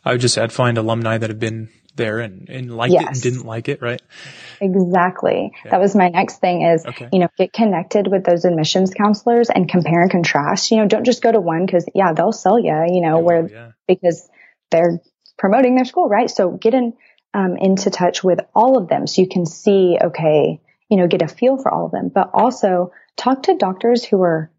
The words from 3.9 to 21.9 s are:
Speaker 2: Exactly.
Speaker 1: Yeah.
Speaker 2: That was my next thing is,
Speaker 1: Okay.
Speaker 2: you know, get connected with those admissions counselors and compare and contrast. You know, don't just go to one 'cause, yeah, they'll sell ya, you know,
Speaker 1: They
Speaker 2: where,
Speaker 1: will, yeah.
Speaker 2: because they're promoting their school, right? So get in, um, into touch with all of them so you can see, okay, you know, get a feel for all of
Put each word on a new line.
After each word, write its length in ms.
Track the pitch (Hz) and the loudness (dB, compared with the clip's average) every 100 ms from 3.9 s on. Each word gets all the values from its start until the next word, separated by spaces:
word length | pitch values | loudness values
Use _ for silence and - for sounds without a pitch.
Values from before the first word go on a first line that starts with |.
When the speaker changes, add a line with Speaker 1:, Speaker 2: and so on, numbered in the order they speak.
| 123 _ - - - - - | -8 _ -20 -20 -20 -20 -6
Speaker 2:
Exactly. 920 | 196 185 180 180 180 - - 90 95 - | -2 0 2 2 0 -2 -2 -2 -4 -12
Speaker 1:
Yeah. 80 | - | -2
Speaker 2:
That 80 | 185 | 0
was 140 | 196 | 2
my 140 | 202 180 | 4 2
next 300 | 170 196 - | 2 -4 -2
thing 240 | 185 175 | -2 0
is, 240 | 165 165 165 | 2 2 -2
Speaker 1:
Okay. 220 | - 123 | -14 -2
Speaker 2:
you 60 | 185 | 0
know, 100 | 175 - | 0 -2
get 160 | 185 | -4
connected 540 | - 220 175 190 208 190 | 0 0 0 -2 -2 0
with 180 | 190 | 0
those 200 | 190 175 | 0 2
admissions 480 | 180 165 156 190 190 | 2 0 0 0 0
counselors 560 | - 208 208 - 233 233 | 0 0 0 2 2 2
and 180 | - 170 | 0 0
compare 340 | 185 165 170 | 0 2 2
and 80 | 185 | 2
contrast. 600 | 185 160 143 147 190 - | 2 0 -2 -2 -4 0
You 80 | 220 | 2
know, 80 | 208 | 2
don't 180 | 214 | 2
just 180 | 226 233 | 0 0
go 100 | 240 | 2
to 80 | 226 | 2
one 260 | 170 160 190 | 0 -2 0
'cause, 180 | 175 160 | -2 -2
yeah, 180 | - 185 | 0 0
they'll 200 | 156 180 | 2 -2
sell 260 | 220 185 233 | 0 0 2
ya, 260 | 175 156 | 2 0
you 160 | 170 180 | 0 0
know, 160 | 165 160 | 2 2
Speaker 1:
They 60 | |
Speaker 2:
where, 200 | 170 170 | 2 2
Speaker 1:
will, 80 | 160 | 0
yeah. 220 | 107 117 _ - | -10 -20 _ -2
Speaker 2:
because 400 | 180 180 165 _ _ _ _ _ | 0 0 -2 _ _ _ _ _
they're 300 | 165 170 170 _ _ _ - | 0 2 -2 _ _ _ -4
promoting 380 | 196 226 254 254 | 0 4 4 2
their 80 | |
school, 240 | 254 - 320 | 0 -2 0
right? 220 | 202 254 | 0 0
So 200 | - 185 | 0 -2
get 240 | 190 220 | 0 0
in, 200 | 262 240 226 _ _ _ | 0 -2 -8 _ _ _
um, 240 | 202 185 175 | -4 -2 0
into 340 | 190 190 196 | 0 2 -2
touch 320 | - 175 - | 0 -2 0
with 160 | 185 170 - | 0 0 0
all 220 | - 240 262 | 2 4 2
of 100 | 170 | 0
them 180 | - - | -4 -2
so 160 | - | 0
you 60 | 185 | 0
can 180 | 190 165 | 0 -4
see, 520 | - - 196 180 170 | -2 2 4 4 2
okay, 600 | 175 - 160 151 151 160 _ _ _ | 0 0 2 2 2 -4 _ _ _
you 80 | 202 | 2
know, 100 | 175 | 2
get 160 | 175 | 2
a 60 | 160 | -2
feel 280 | - 247 269 | 0 0 0
for 140 | 269 | -2
all 140 | 165 | -2
of 60 | 170 | -4